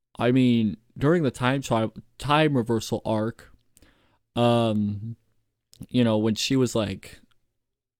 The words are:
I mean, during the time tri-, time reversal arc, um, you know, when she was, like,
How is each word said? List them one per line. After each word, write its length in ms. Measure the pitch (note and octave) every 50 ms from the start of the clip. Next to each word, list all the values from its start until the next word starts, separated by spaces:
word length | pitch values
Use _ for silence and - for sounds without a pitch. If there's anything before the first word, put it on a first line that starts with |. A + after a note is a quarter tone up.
| _ _ _ -
I 140 | A2 B2
mean, 460 | B2+ C3 B2+ B2 A#2 A#2 A2 G#2+ E2 - _ _ -
during 260 | - B2 C#3+ E3+ F3+
the 80 | D#3 B2+
time 300 | - - B2 B2 C3+ C#3+
tri-, 300 | C3+ - B2 A2+ A2+ A2 - - - _ _ -
time 380 | - B2+ D3 D3+ D#3 D#3 C#3+
reversal 460 | C3 A2+ A#2+ A#2 A2+ - - A#2+ G#2 -
arc, 480 | - A2 G#2+ G#2+ A#2 - _ - - _ _ _ _ _ _ _ _ _ _ _ _ _ _ _ _ -
um, 800 | A#2 A#2+ A#2+ A#2 A#2 A#2 A2+ G#2+ G#2+ G#2 G#2 G#2 G2+ G#2+ A#2 A#2 _ _ _ _ _ _ _ _ _ _ _ - - - -
you 160 | - B2 A#2+
know, 140 | A2+ A2 G#2+
when 160 | G#2+ A2+ G#2+
she 220 | - - - C3+
was, 180 | C3 B2+ A#2 -
like, 460 | A#2 G#2+ G2+ G2 G2 - - - - - _ _ _ _ _ _ _ _ _ _ _ _ _ _